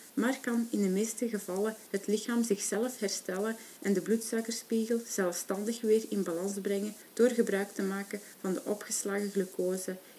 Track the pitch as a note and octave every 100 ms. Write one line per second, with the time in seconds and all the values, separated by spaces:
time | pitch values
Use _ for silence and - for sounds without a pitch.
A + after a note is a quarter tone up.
0 | - - A3+ C4+ - A#3 A3+ G#3 G3 F#3+
1 | A3+ - A#3 G#3+ - F#3 G#3+ A3 - G3
2 | G3 A3 A#3 A#3 A#3 G3+ - G3+ B3 B3+
3 | G3 - - F#3 A3 A3+ - - G3+ F#3
4 | E3 A3+ - A3+ A3+ A#3 - A3+ A3 A#3
5 | A#3 - F#3 F3 - G3 G#3 A#3 A3 A3
6 | A3 G#3 F3+ E3+ G3 G3+ G3 G3 G#3 -
7 | - - A#3+ A#3 G3+ G3 G3 - G3 G3
8 | G3 G3+ - - F#3+ F3+ - G#3 - -
9 | G3+ G3+ G3+ G3 F#3 - F3+ F#3 F#3 F#3
10 | -